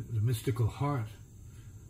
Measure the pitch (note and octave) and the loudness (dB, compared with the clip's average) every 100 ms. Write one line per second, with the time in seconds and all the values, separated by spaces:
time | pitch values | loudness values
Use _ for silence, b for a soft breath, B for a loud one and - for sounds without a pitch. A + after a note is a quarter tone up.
0 | - A2+ A2+ A#2+ - A#2 A2 - C#3+ C3+ | -2 2 4 2 2 4 4 4 0 2
1 | G#2+ - - - - B B B B | 0 -8 -16 -18 -18 B B B B